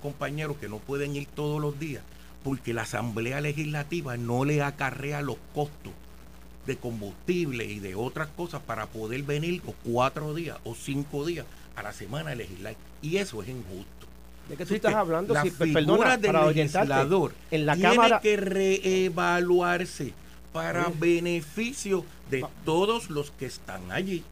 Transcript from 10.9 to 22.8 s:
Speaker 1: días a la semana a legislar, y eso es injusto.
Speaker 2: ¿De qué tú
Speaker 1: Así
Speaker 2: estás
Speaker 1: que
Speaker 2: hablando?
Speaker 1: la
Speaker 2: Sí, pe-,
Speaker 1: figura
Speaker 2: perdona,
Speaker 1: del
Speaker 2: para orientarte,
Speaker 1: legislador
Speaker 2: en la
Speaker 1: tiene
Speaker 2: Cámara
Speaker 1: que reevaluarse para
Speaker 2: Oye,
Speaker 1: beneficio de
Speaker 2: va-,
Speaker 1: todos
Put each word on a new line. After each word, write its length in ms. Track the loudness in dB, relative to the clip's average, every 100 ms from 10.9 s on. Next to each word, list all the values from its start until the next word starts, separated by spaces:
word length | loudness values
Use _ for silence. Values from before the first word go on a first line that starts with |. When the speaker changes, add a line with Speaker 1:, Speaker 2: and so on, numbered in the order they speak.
| -4 -2 -4
Speaker 1:
días 220 | -2 -4 -8 -14 -16 -10
a 60 |
la 100 | -10
semana 400 | -10 -8 -8 -6
a 20 |
legislar, 400 | -6 -8 -10 -12 -12 -16 -10
y 140 | -2 -2
eso 220 | -2 -6
es 60 | -8
injusto. 380 | -8 -8 -10 -12 -16 -18 -18 -20 -18 -14
Speaker 2:
¿De 80 | -10
qué 80 |
tú 40 | -2
Speaker 1:
Así 60 | 2
Speaker 2:
estás 160 | 2
Speaker 1:
que 60 | 4
Speaker 2:
hablando? 360 | 2 2 2
Speaker 1:
la 80 | 2
Speaker 2:
Sí, 80 | 2
pe-, 160 | 2 4
Speaker 1:
figura 140 | 4
Speaker 2:
perdona, 360 | 6 6 6 4
Speaker 1:
del 160 | 4
Speaker 2:
para 140 | 6 6
orientarte, 420 | 6 2 2 4
Speaker 1:
legislador 460 | 4 4 4 2 -2 -2
Speaker 2:
en 160 | 0 2
la 80 |
Speaker 1:
tiene 140 | 6 6 8
Speaker 2:
Cámara 240 | 8 8
Speaker 1:
que 160 | 6 4
reevaluarse 1800 | 2 2 4 4 4 4 2 2 2 4 6 6 6 2 -2 -4 -8 -8 -18 -20 -8
para 340 | -4 -2 0 0
Speaker 2:
Oye, 80 | 2
Speaker 1:
beneficio 1080 | 4 4 4 0 -2 -4 -4 -4 0 0 -2 -14 -4
de 120 | -2
Speaker 2:
va-, 80 | -2 -6
Speaker 1:
todos 460 | 0 4